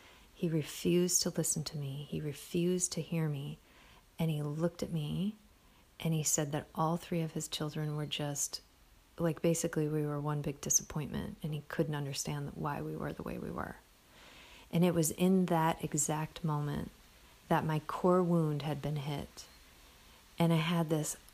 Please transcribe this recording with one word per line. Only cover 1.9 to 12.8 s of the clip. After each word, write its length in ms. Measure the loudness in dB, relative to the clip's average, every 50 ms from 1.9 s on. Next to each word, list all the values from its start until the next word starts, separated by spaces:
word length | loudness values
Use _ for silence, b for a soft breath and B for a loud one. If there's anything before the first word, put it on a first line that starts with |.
| -6 -8 -8 -6
he 120 | -6 -6
refused 720 | -4 -6 -6 -8 -8 -4 0 0 2 2 2 2 0 -2 -2
to 100 | -4 -4
hear 260 | -2 -2 0 0 0
me, 300 | -2 -2 -6 -8 -10 B B B B B B B B B B _ _ -2
and 100 | 0 0
he 100 | 0 0
looked 440 | -2 -2 -2 0 0 -2 -2 -2 -4
at 80 | -4 -2
me 420 | -2 -2 -2 -2 -2 -2 -2 -4 -6 -12 -20 b b b b b b b _ _ -4 -2
and 120 | 0 0
he 80 | 0 2
said 300 | 2 2 0 0 0 -2
that 140 | -4 -4 -4 -2
all 220 | 0 2 2 2
three 240 | 0 -2 -2 -2 -2
of 120 | -2 -2 -4
his 160 | -6 -6 -6
children 480 | -4 -4 -4 -4 -4 -4 -4 -2 -2
were 100 | -4 -4
just, 540 | -4 -4 -4 -4 -4 -2 -2 -4 -4 -4 -8 -12 _ _ _ -20 _ -20 -20 _ _ _ -2
like, 240 | 0 0 0 2 2
basically 440 | 2 2 2 0 0 0 0 0
we 200 | 2 2 0 0
were 140 | 0 -2 -2
one 200 | -2 -2 -2 -2
big 200 | -2 -4 -6 -4
disappointment, 760 | 0 2 2 2 2 0 -4 -6 -4 -4 -4 -4 -4 -6 -8 -8 -6
and 100 | -6 -4
he 100 | -6 -6 -2
couldn't 260 | 0 0 0 2 0
understand 580 | -2 -4 -4 -4 -4 -4 -4 -4 -4 -6 -6 -6
why 260 | -4 -4 -4 -4 -4